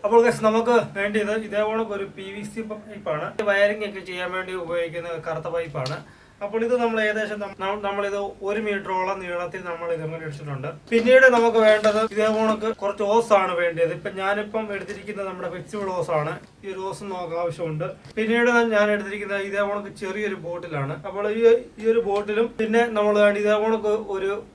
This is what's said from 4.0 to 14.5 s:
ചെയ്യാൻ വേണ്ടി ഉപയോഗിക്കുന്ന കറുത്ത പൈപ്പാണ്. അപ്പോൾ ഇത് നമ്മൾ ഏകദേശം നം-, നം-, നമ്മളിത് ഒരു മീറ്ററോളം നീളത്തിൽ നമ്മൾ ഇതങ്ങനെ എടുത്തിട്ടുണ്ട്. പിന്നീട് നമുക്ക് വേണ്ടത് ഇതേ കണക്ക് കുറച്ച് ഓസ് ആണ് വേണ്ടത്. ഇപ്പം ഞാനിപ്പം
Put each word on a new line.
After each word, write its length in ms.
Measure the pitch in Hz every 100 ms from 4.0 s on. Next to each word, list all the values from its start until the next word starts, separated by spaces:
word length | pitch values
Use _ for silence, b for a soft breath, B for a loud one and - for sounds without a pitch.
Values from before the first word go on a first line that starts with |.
| 185
ചെയ്യാൻ 220 | 180 180 185
വേണ്ടി 160 | 185 185
ഉപയോഗിക്കുന്ന 560 | 165 170 170 165 170 165 160
കറുത്ത 220 | 160 165 170
പൈപ്പാണ്. 420 | 165 147 131 170 - B B B
അപ്പോൾ 160 | 202 220 226
ഇത് 60 | 247
നമ്മൾ 180 | 233 220
ഏകദേശം 360 | 214 214 208 214
നം-, 100 | 202 202
നം-, 200 | 190 208
നമ്മളിത് 320 | 202 202 202 202 202 - 196
ഒരു 120 | 208 214
മീറ്ററോളം 520 | 202 180 185 185 190
നീളത്തിൽ 360 | 185 175 175 185 180
നമ്മൾ 200 | 165 170 165
ഇതങ്ങനെ 280 | 156 160 156
എടുത്തിട്ടുണ്ട്. 400 | 143 147 135 147 160 -
പിന്നീട് 340 | 226 226 262 262
നമുക്ക് 240 | 240 233 226 214
വേണ്ടത് 340 | 214 214 208 220
ഇതേ 120 | 208 214 214
കണക്ക് 320 | 220 220 220 214
കുറച്ച് 240 | 196 208 202
ഓസ് 180 | 226 220 202
ആണ് 120 | 185 175
വേണ്ടത്. 320 | 175 165 165 -
ഇപ്പം 160 | 202 190
ഞാനിപ്പം 440 | 190 208 208